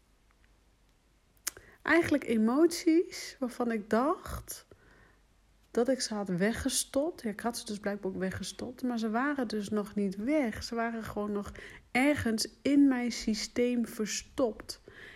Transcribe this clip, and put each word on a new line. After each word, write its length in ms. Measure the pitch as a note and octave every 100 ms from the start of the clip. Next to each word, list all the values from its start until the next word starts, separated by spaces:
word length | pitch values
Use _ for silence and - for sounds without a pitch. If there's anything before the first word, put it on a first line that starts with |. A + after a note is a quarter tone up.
| _ _ _ _ _ _ _ _ _ _ _ _ _ _ - - - -
eigenlijk 420 | - E4 D#4+ D4
emoties 1120 | - A3+ A3 C4+ E4+ E4+ E4 E4 F#4 - - -
waarvan 320 | B3 - A#3+
ik 180 | A3+ G3+
dacht 760 | A3 C#4 G4 - - - - - - _ - - _ _ _ _ _ _
dat 180 | A3+ B3
ik 120 | B3+
ze 120 | -
had 160 | G#3+ G3
weggestopt. 920 | F3 G3+ A#3 C4+ - - C4+ D#4+ -
Ja, 80 | A3
ik 100 | G3+
had 180 | A#3 A#3+
ze 80 | -
dus 140 | G#3
blijkbaar 320 | G3+ G3+ F#3+
ook 60 | F#3
weggestopt. 680 | F#3 F#3+ F#3+ - G#3+ B3+
Maar 160 | B3+ A#3
ze 100 | A3
waren 380 | A3+ C#4+ C#4 A3
dus 220 | G#3+ G#3
nog 260 | G#3+ G3+ G#3
niet 200 | G3+ F#3+
weg. 480 | A3+ D#4 A#3 -
Ze 120 | - A#3
waren 280 | A#3 A3+
gewoon 280 | G#3+ G#3 G#3
nog 200 | G3+ G3 - - - -
ergens 560 | A#3+ C#4+ C#4+ A#3 A3 - -
in 260 | C4 C#4+ C#4
mijn 240 | B3+ A#3+
systeem 760 | - - G#3+ - B3 B3 A#3+ A3
verstopt. 920 | - G#3 - - - A#3+ - - - - - -